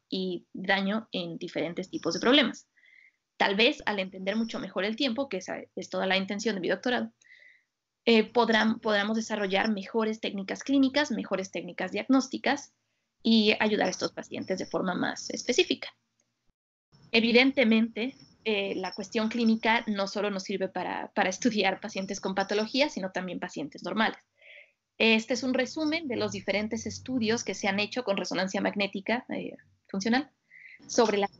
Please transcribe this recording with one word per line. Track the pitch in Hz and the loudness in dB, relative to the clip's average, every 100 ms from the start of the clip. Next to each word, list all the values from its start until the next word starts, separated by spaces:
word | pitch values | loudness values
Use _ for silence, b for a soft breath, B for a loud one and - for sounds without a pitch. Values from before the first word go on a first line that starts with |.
| - | -8
y | 190 185 175 _ | -4 -4 -6 _
daño | - 190 196 196 220 - | -8 0 0 0 -2 -4
en | 190 170 165 | -8 -8 -8
diferentes | 180 151 160 175 185 | -6 -4 -4 -4 -8
tipos | 320 - | -4 -4
de | 240 | 0
problemas. | 214 294 233 - _ b b b b b _ - | 4 4 4 -2 _ b b b b b _ 0
Tal | 202 202 | 2 4
vez | 262 302 - | 4 2 -2
al | 202 | -2
entender | 190 190 190 220 | -4 -6 -4 -2
mucho | 226 220 | -2 -6
mejor | 190 185 202 | -6 -4 -2
el | 220 | 0
tiempo, | 269 226 185 | -2 -2 -4
que | 185 | -6
esa | - - - 196 | -6 -10 -10 -12
es | 180 | -6
toda | 185 190 | -2 0
la | 190 | 0
intención | 190 202 214 196 | 0 -2 -2 -2
de | |
mi | 170 | -2
doctorado, | 190 247 233 226 _ b b b b b _ _ _ 233 | -2 0 -2 -4 _ b b b b b _ _ _ 4
eh, | 226 | 6
podrán, | 220 240 226 214 220 220 | 6 4 4 4 4 2
podamos | 220 202 208 220 | 2 2 2 -2
desarrollar | 220 214 196 190 220 | -2 -2 0 2 2
mejores | 202 196 226 220 220 | -2 -2 -2 -2 -2
técnicas | 196 196 196 196 | -6 -6 -6 -6
clínicas, | - 277 262 285 285 | 2 4 4 2 0
mejores | 196 - 190 190 | -2 -2 -4 -4
técnicas | 175 175 - 185 | -8 -8 -6 -6
diagnósticas | 202 220 269 254 226 226 226 - _ _ _ _ _ | -4 2 2 2 -2 -2 -2 -6 _ _ _ _ _
y | 226 226 208 - | 4 6 6 4
ayudar | 220 208 190 | 2 2 0
a | |
estos | - - | -2 -6
pacientes | - - - - 185 | -6 -10 -8 -6 -6
de | - | -4
forma | - 180 | -2 -2
más | 180 160 - - | -2 -4 -6 -8
específica. | 220 - 370 339 262 - _ _ _ _ _ _ _ _ _ _ _ - | -8 -2 0 2 0 -6 _ _ _ _ _ _ _ _ _ _ _ 0
Evidentemente, | 226 226 233 269 269 220 220 226 214 254 - - _ 220 | 2 6 6 6 4 4 4 2 -2 -8 -8 -20 _ -4
eh, | 202 196 190 | -2 -2 -4
la | 185 | -6
cuestión | - 190 226 220 | -8 -6 -2 0
clínica | 240 220 226 226 233 220 | 2 2 4 2 2 0
no | 202 196 | -2 -2
solo | 208 202 | -2 -2
nos | 190 | -2
sirve | 190 190 185 | -4 -4 -4
para, | 180 180 - - | -4 -6 -6 -4
para | - 185 | 0 0
estudiar | 185 247 214 190 190 | 2 0 2 0 0
pacientes | 208 190 190 196 | -6 -8 -6 -6
con | 190 190 | -4 -2
patología, | 226 214 220 254 294 | 0 0 0 0 0
sino | 240 190 | -2 -6
también | 180 185 180 | -6 -6 -8
pacientes | 180 - 147 - | -8 -8 -10 -8
normales. | 180 208 202 - _ B B B B B _ - | -4 0 0 -2 _ B B B B B _ 2
Este | 220 220 226 | 4 4 2
es | 247 | -2
un | 262 | 0
resumen | 254 247 320 302 330 294 | 0 -2 -2 -2 -2 -4
de | 208 | -2
los | 208 | -2
diferentes | 202 - 196 214 226 220 | -4 -2 -2 -2 -6 -8
estudios | - - 254 214 233 | -10 -6 -2 0 0
que | - 185 | -2 -4
se | 202 | -2
han | 196 | 0
hecho | 208 - | -2 -2
con | - 196 | -2 -2
resonancia | 185 170 190 196 | -2 -2 -2 -2
magnética, | 190 202 196 196 202 240 - | -4 -2 -4 -4 -4 -4 -4
eh, | 196 - - _ _ _ | -8 -10 -14 _ _ _
funcional | 196 220 254 - _ B B B B - | -4 0 0 -2 _ B B B B -2
sobre | - 214 202 | 2 4 4
las | 196 | 0